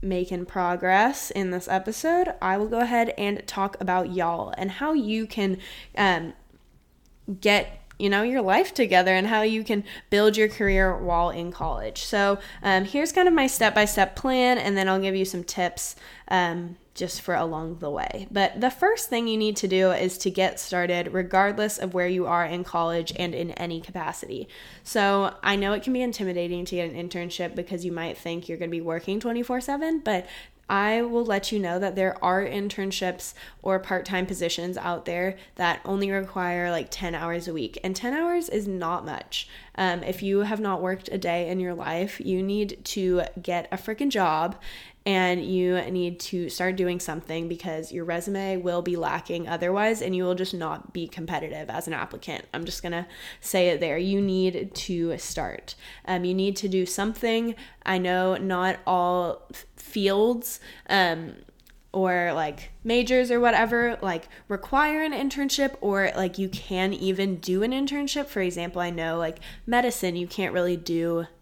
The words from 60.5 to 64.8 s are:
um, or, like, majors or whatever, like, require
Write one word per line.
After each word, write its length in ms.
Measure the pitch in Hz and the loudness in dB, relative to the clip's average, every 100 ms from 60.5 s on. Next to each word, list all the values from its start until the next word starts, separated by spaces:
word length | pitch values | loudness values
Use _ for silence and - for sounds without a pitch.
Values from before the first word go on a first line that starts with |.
| - - - - | -12 -14 -20 0
um, 460 | 196 180 165 165 - - _ - - _ | 2 4 0 -6 -14 -20 _ -20 -20 _
or, 440 | 190 185 180 175 | 0 2 2 0
like, 360 | 151 151 147 - - | 0 -2 -6 -14 -10
majors 460 | 226 240 240 254 247 | 2 2 6 4 4
or 100 | 240 | 4
whatever, 580 | 240 220 226 240 240 226 | 6 6 4 2 2 0
like, 260 | 196 165 - - - | -4 -4 -8 -20 -8
require 540 | 196 - 262 | -8 0 2